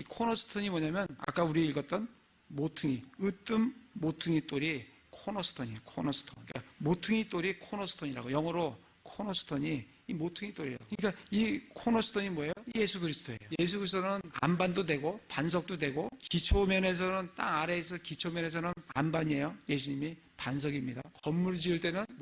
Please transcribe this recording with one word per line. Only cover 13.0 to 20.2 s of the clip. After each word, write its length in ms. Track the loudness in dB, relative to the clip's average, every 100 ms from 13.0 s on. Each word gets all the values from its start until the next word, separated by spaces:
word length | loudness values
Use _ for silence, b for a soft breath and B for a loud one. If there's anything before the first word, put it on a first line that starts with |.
그리스도예요. 380 | 0 -2 -4 -8 -4 0
예수 180 | 2 2
그리스도는 420 | 0 0 0 -2 -4 0
안반도 440 | 2 4 4 2
되고 360 | 2 2 0 -4 -4
반석도 500 | 0 2 2 0 -2
되고 300 | 0 0 -4 -6
기초 480 | -2 2 6 6 6
면에서는 640 | 6 4 2 2 0 -4 -2
땅 200 | 0 2
아래에서 400 | 2 0 -2 -6
기초 320 | -6 -4 -2
면에서는 420 | -2 -2 -2 -2 -4 -4
안반이에요. 640 | 0 2 4 2 2 0 -4 -2
예수님이 480 | -2 0 -4 -4 -8